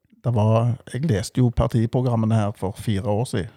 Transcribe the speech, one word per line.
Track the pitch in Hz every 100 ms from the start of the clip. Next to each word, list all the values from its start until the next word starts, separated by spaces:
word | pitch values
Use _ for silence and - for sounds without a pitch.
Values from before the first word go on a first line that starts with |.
| _ _
det | - 120
var, | 110 113 120 117 -
jeg | 123 160
leste | 98 - -
jo | 123
partiprogrammene | - 123 117 113 127 127 113 110 110
her | 101
for | - 92 -
fire | - 98 98
år | 104 131
siden, | 113 -